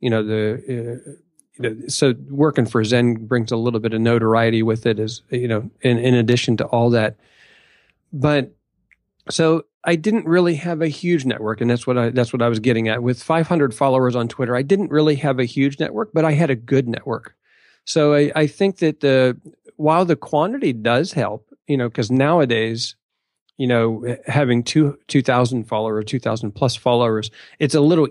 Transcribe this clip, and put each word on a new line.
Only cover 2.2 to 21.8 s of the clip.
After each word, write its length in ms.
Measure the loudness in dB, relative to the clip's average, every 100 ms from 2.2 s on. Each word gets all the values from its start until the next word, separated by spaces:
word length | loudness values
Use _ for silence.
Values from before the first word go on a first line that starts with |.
| -4
working 360 | 0 0 2 0
for 160 | 0
Zen 440 | 2 2 2 0 -2
brings 260 | -2 -2
a 40 | -2
little 220 | -2 -2
bit 160 | -2
of 60 | 0
notoriety 600 | 2 2 4 2 2 2
with 220 | 0 0
it 140 | 0 -2
as, 240 | -4 -8 -8
you 160 | -6 -2
know, 240 | -4 -6 -4
in, 160 | 0 0
in 160 | 2
addition 420 | 4 4 2 2 -2
to 80 |
all 260 | 0 0 2
that. 240 | 2 0 -4 _ _ _ _ _ _ _ _ _
But 400 | -4 0 0 -2 _ _ _ _ _ _ _ -8
so 360 | 0 2 2 -2 _
I 100 | -2
didn't 320 | -2 0 -2 2
really 280 | 2 2 0
have 240 | -4 -4
a 80 | -4
huge 360 | -4 0 0
network, 360 | 0 -4 -4 -2
and 100 | 0
that's 160 | 0 0
what 120 | 0
I, 100 | 0
that's 240 | 0 -2
what 100 | 0
I 60 | 0
was 100 | 0
getting 300 | 0 0 0
at. 140 | -2
With 200 | -2 -4
five 240 | -2 -2 0
hundred 280 | 0 0
followers 420 | 0 0 2 2 0
on 120 | -4
Twitter, 280 | -4 -4 -2
I 60 |
didn't 280 | 0 0 2
really 260 | 2 2 2
have 220 | 0 0
a 60 |
huge 340 | -2 0 -2 0
network, 320 | -6 -4 -4
but 120 | 0
I 80 | 2
had 180 | 2 2
a 60 | 0
good 320 | 0 0 0
network. 480 | -4 -6 -8 -10 _ _ _ _ _
So 300 | -4 2 4
I, 180 | 4 2
I 120 | 2 0
think 320 | 0 -2 0
that 220 | -2 0
the, 380 | 2 4 2 0 -10 -20 _ -4
while 280 | 0 2
the 120 | 2 0
quantity 560 | -2 -2 -2 -2 -4
does 400 | -2 0 0 0
help, 340 | -2 -4 -4 _ -16 -4
you 100 |
know, 140 | -2